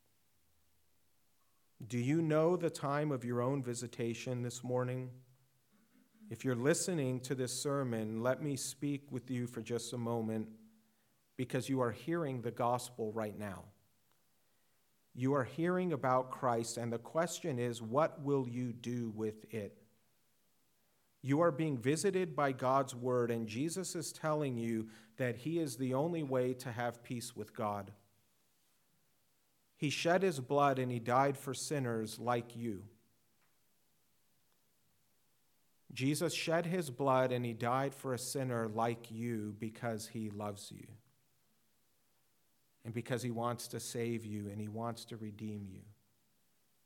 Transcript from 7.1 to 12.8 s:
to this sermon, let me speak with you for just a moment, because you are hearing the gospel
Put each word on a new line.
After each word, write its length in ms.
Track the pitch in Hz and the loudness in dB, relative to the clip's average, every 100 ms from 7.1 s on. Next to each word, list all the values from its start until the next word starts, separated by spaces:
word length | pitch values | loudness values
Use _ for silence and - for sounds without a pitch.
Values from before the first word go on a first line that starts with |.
| 127 | 0
to 140 | 123 131 | -2 -2
this 160 | 127 | 0
sermon, 720 | - 147 139 131 113 107 113 | -2 0 0 0 0 -2 0
let 200 | 123 131 | 2 2
me 140 | 151 135 | 0 -2
speak 560 | - - 147 139 - | -4 -4 -4 -4 -4
with 180 | 127 123 | -8 -4
you 160 | 123 120 | -2 -2
for 140 | 120 | -4
just 300 | 110 117 - | -4 -4 -2
a 60 | 123 | -4
moment, 500 | 117 117 110 110 107 - - _ _ _ _ _ _ - | 0 0 0 -2 -4 -10 -20 _ _ _ _ _ _ -6
because 320 | 123 135 120 | -2 -2 0
you 140 | 131 | 2
are 100 | 120 | 2
hearing 500 | - - 170 147 127 | 0 -2 -2 -2 -2
the 100 | 113 | -4
gospel 600 | 104 120 123 | 0 2 2